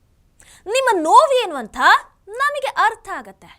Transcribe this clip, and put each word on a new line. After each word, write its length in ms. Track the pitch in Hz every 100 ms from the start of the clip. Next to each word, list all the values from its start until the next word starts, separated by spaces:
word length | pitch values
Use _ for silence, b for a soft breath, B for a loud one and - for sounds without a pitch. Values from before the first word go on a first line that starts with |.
| _ _ _ _ b b 359
ನಿಮ್ಮ 140 | 508 508 392 311
ನೋವೇನು 480 | 440 605 508 403 285
ಅಂತ 160 | 214 254 285 466 - _ - 453
ನಮಗೆ 280 | 587 571 508 - 403
ಅರ್ಥ 220 | 440 - 330
ಆಗತ್ತೆ. 300 | 220 - -